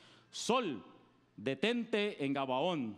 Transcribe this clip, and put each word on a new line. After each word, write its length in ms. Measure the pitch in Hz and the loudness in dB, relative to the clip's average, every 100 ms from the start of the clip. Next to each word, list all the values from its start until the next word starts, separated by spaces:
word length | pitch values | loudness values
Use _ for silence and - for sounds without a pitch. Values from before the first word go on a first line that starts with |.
| - - - | -20 -20 -14
'Sol, 520 | - - 254 202 104 - - - _ _ - | -4 2 2 2 -4 -10 -20 -20 _ _ -6
detente 880 | 113 131 214 240 226 214 208 - | -4 2 2 2 0 0 0 0
en 100 | 139 | -2
Gabaón, 640 | 139 131 127 175 160 113 | 0 0 2 2 0 -2